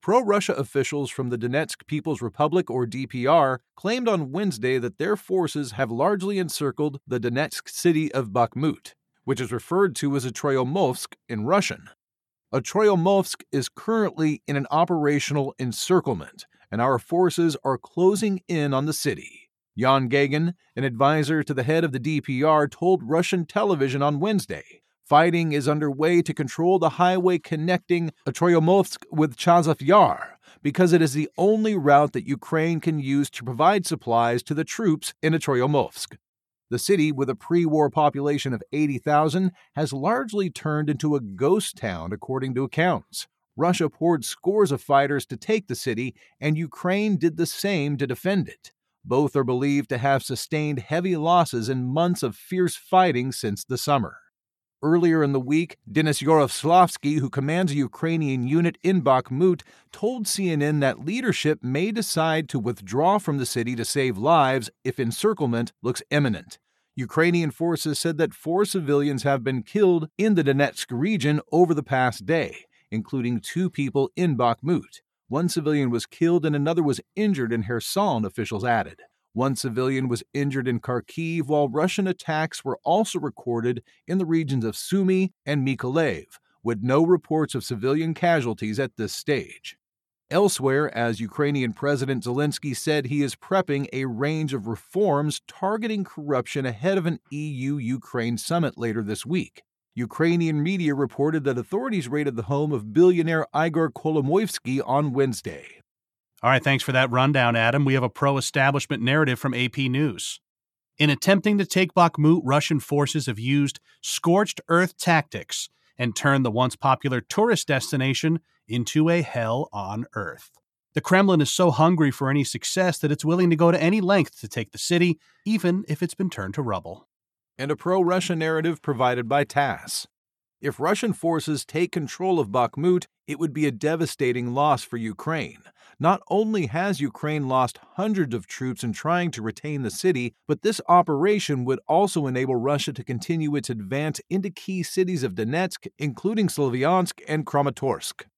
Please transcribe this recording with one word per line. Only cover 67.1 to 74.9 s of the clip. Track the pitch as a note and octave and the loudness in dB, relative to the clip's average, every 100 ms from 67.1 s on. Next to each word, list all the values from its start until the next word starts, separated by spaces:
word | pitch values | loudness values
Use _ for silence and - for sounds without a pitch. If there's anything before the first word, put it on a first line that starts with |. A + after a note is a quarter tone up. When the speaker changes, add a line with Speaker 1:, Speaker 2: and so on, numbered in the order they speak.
| - E3+ F3 D#3+ | 2 2 2 0
Speaker 1:
forces | - E3+ E3 D#3 D3 | -2 -4 -2 -2 -2
said | E3+ D#3 | -4 0
that | D#3+ | -2
four | - D#3 F3 G#3 | -2 -4 0 0
civilians | F#3+ C#3+ C#3+ C#3+ C3+ | 0 0 2 2 0
have | C#3 C#3 | 0 0
been | A#2 C3 | 0 -4
killed | - G#3 G3 F3 D#3 - | -2 2 4 4 0 -2
in | G#3+ | 2
the | F#3+ | 4
Donetsk | C#3 C#3 C#3 - - | 4 2 2 -2 -8
region | A#2+ E3+ G#3+ C3+ D3+ - | -2 0 0 0 0 0
over | D#3 F3 D3+ | 4 4 2
the | |
past | C3+ C3 B2+ A#2 F#2+ | 0 0 0 -2 -2
day, | E3 A#2+ - - _ _ | -2 -2 -8 -20 _ _
including | A2 G#2+ C3+ A#2+ A#2+ | -8 -6 -4 -2 -4
two | - E3 F3+ | -4 -4 -4
people | - C#3 C#3 C3+ - | -2 -2 0 -2 0
in | F3 B2+ | 0 2
Bakhmut. | A#2+ A2+ C#3 F3 - | 0 0 -2 -2 -4